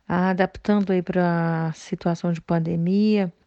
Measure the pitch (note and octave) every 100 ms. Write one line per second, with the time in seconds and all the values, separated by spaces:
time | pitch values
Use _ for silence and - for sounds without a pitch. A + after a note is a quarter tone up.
0 | - F3 F#3 F#3 F#3+ - - G#3 G3 F#3
1 | F3 F3+ F3 E3+ E3 D#3+ D#3+ - - F3+
2 | F3+ E3 F3 E3 - E3+ E3 E3+ E3+ G3
3 | G#3+ G#3 F#3 -